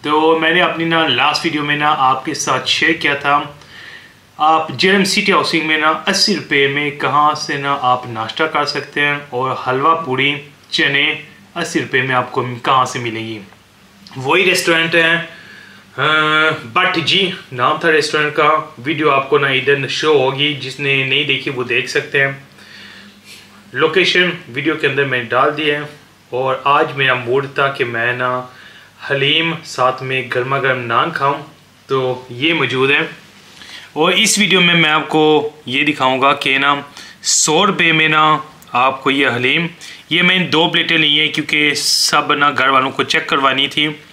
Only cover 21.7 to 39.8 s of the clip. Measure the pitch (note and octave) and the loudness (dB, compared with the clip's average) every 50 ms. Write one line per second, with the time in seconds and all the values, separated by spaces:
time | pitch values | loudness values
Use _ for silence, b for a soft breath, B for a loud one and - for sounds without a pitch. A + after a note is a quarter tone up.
21.7 | A#2+ B2+ C3 - - D3+ C#3 - - C#3+ C3+ C#3 C#3 - - - B B B B | -2 -2 -2 -2 -4 -4 -4 0 0 0 0 0 -2 -8 -16 -20 B B B B
22.7 | B B B B B B B B B B B B B B B B B - - - | B B B B B B B B B B B B B B B B B -20 -20 -12
23.7 | - B2+ D3+ D#3+ D#3+ F#3 F3 F3 F3 F3+ F3+ F3+ - - - - A#2 C3+ C#3 D#3 | -2 0 0 2 2 2 2 2 2 2 2 0 -2 -6 -12 -10 -10 -4 -2 -2
24.7 | D#3 D3+ - C#3 C3+ C#3 C#3 C3+ B2+ B2 A#2+ A2 A#2+ B2 C#3 D3+ D3 D3 D#3 D3 | -2 0 0 -2 0 0 0 0 0 -4 -4 0 0 2 2 2 0 -2 -2 -2
25.7 | D3 D3 D3 C#3+ - - - - _ _ _ _ - B2 C3 C3 C3 C3 - C#3+ | -2 -2 -6 -10 -14 -20 -20 -20 _ _ _ _ -6 -2 -2 -2 -2 -2 2 2
26.7 | C#3+ D3 D#3 D3 C3+ C3+ C3+ C3 B2+ B2 A#2+ A#2 B2 C#3 C#3 C#3 - - C#3 C3+ | 2 4 2 0 0 -2 0 0 0 0 0 0 0 0 0 -2 -2 -2 0 0
27.7 | C3+ - C3 A#2+ A#2 A#2 A#2 A#2+ B2 B2 B2+ B2+ B2+ B2+ B2+ B B B B B | 0 -2 -4 -4 -2 -2 -2 -2 -2 -2 -2 -2 -2 -4 -6 B B B B B
28.7 | B B B B B B - - C#3+ C#3 C3+ C#3+ D3+ D#3+ D#3+ E3 D#3+ D#3+ - - | B B B B B B -6 -4 -2 0 2 2 2 2 0 -2 -4 -6 -10 -12
29.7 | - - B2+ B2+ C3 - C3+ C3 C3 C3 A#2+ A#2+ - B2+ B2 C3+ C3+ C3+ C3 C#3 | -4 0 0 0 0 -2 -6 -4 -4 -4 -4 -4 -4 -4 -2 -2 -2 -2 0 0
30.7 | B2+ B2+ A#2+ A#2 A#2 A#2+ D3 E3 D#3+ - C#3+ C#3 D3+ D3+ D3+ - - - - _ | -2 -2 -2 -2 0 0 0 0 -2 -2 -2 -2 -2 -2 -8 -16 -20 -20 -20 _
31.7 | _ _ _ - C3+ C3 B2+ B2+ B2+ B2 - - B2 A#2+ C3+ E3 E3+ D#3+ C3+ B2+ | _ _ _ -4 -2 -2 0 -2 -4 -6 -8 -14 -8 -4 -2 0 0 0 0 -2
32.7 | C3 B2+ C3+ C3+ C#3+ D3+ D#3+ D#3+ - - - - - B B B B B B B | 0 0 2 2 2 0 0 -4 -8 -16 -20 -20 -20 B B B B B B B
33.7 | B B B B B C#3+ D#3 F3+ F#3 F#3 A3 G3+ - G3 G#3 E3+ F#3+ F#3 F3 F3 | B B B B B 0 0 2 2 2 0 0 2 0 0 2 2 2 4 4
34.7 | F3 E3+ D#3+ D3+ D3+ D#3 D3 - - D#3 D3+ D#3 D#3 D3 C#3+ D3 - - - B2+ | 4 2 2 2 2 0 0 0 0 2 4 4 4 2 2 -2 -8 -12 -12 -6
35.7 | B2 C#3 D3 D3 D3+ - C3+ C3 C3 B2+ B2+ C#3 D3 C#3+ - C#3+ C3+ C3+ C#3 C#3+ | -2 -2 0 0 0 0 0 0 0 2 2 2 2 2 0 0 0 2 2 2
36.7 | C#3+ C#3+ C3 - B B B B B B B - - - - - D3+ D#3+ E3+ E3+ | 0 0 -2 -12 B B B B B B B 0 0 2 2 2 2 4 4 2
37.7 | E3 D#3 F3 E3 D#3+ D#3+ D#3 D#3 D#3 D#3 D#3 D#3 D#3 C#3+ - - - - - - | 2 2 2 2 4 4 2 4 4 4 4 4 4 2 -2 -8 -18 -20 -20 -4
38.7 | - A#2+ B2+ C3+ C3+ - - C#3+ C#3 C#3 C3+ C3 A#2 A#2+ B2 B2+ C#3 D#3+ E3+ E3 | -2 2 2 2 0 0 -2 -2 2 2 2 2 2 0 0 0 0 0 -2 -4
39.7 | - B | -8 B